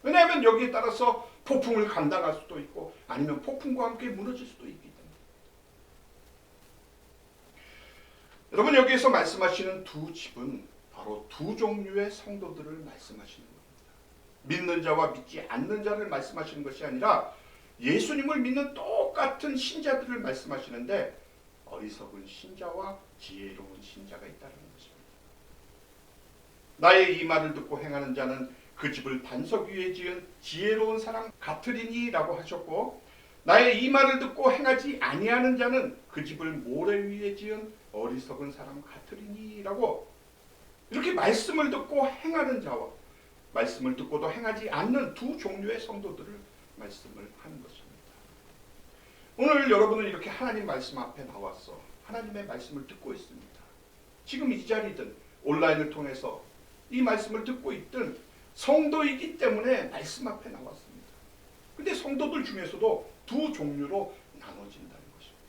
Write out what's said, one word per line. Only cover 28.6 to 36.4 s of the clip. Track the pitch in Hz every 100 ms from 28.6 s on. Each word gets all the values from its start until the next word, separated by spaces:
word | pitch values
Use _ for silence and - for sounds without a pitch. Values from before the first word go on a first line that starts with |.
| - -
그 | 147
집을 | - 131 131
반석 | - 254 311 226 -
위에 | 190 185
지은 | 185 180 180 - -
지혜로운 | - 156 202 220 220 220
사람 | 226 226 226 -
같으리니"라고 | - - - 233 226 233 240 214 180
하셨고 | 170 160 170 - 170 - - - - - -
"나의 | - 208 247 214
이 | 262
말을 | 277 269 262
듣고 | 262 - 262
행하지 | 277 269 247 285 -
아니하는 | - 170 214 247 254 254
자는 | 247 262 - - -
그 | -
집을 | 151 151